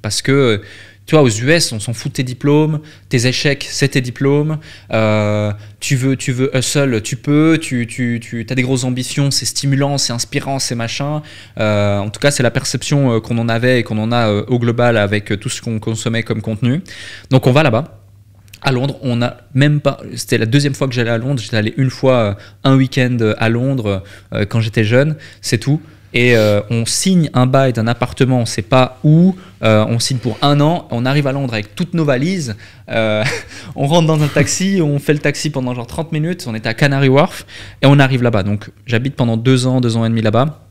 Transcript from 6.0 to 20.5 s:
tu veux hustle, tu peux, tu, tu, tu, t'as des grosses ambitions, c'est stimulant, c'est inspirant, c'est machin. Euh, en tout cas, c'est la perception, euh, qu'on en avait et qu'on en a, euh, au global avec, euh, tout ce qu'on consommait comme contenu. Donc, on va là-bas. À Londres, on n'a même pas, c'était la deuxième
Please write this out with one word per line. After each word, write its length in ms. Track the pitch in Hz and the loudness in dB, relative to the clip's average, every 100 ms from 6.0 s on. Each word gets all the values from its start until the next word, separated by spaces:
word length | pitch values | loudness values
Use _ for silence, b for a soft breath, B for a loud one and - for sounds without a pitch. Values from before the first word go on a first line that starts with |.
| 135 135 | 0 -2
tu 160 | - | -4
veux 180 | 123 135 131 | -2 0 0
hustle, 440 | 117 147 139 113 | -2 0 0 -2
tu 140 | 101 | -4
peux, 440 | 127 - 147 160 160 | -8 0 2 4 2
tu, 240 | 160 123 117 | 0 -4 -4
tu, 320 | - 120 117 | -4 -4 -4
tu, 240 | 113 117 | -6 -10
t'as 120 | 110 131 | -4 -2
des 60 | |
grosses 200 | 127 131 | 0 0
ambitions, 480 | 127 127 123 - 139 | -2 -4 -4 0 0
c'est 140 | 135 | 0
stimulant, 540 | 113 - 139 135 143 143 | -4 -4 0 0 0 0
c'est 140 | - | -2
inspirant, 460 | 120 127 147 139 135 | -4 -4 -6 -4 -6
c'est 160 | - | -4
machin. 480 | 120 117 - 143 151 151 B B - | -4 -6 -4 -4 -6 -8 B B -4
Euh, 380 | 110 104 104 101 | 0 2 0 -2
en 120 | 104 | -4
tout 80 | - | 0
cas, 140 | 143 | 0
c'est 100 | - | 2
la 80 | 120 | 0
perception, 600 | 135 - 131 - 147 135 | 0 -4 -6 -2 2 2
euh, 80 | 113 | 0
qu'on 180 | - 117 | -2 -4
en 100 | 117 | -2
avait 300 | 117 123 127 | 0 2 0
et 40 | |
qu'on 140 | 113 107 | 0 -4
en 120 | 110 | 0
a, 180 | 120 110 | 0 2
euh, 160 | 104 104 | 0 0
au 100 | 123 | 0
global 380 | 117 117 120 113 | 0 2 2 2
avec, 340 | 101 107 - | 2 -2 -2
euh, 60 | 104 | -6
tout 120 | 123 | -6
ce 140 | - | -8
qu'on 160 | - 110 | -6 -6
consommait 460 | 113 110 120 113 | -4 -6 -4 -4
comme 180 | 113 110 | -2 -4
contenu. 380 | 110 110 120 147 - B B B B | -2 -2 0 -2 -6 B B B B
Donc, 160 | 131 - | 2 4
on 60 | |
va 100 | 131 | 4
là-bas. 400 | 156 110 165 - - - - - - - | 4 2 -2 -14 -20 -20 -20 -20 -20 -8
À 100 | - | -2
Londres, 260 | 127 139 - | -2 -2 -4
on 140 | 131 120 | -4 -2
n'a 200 | 120 - - | -2 -6 -4
même 260 | 131 147 147 | 2 2 2
pas, 200 | - - - 117 | 0 -4 -12 -12
c'était 220 | - 117 | -2 0
la 80 | |
deuxième 280 | 113 | 2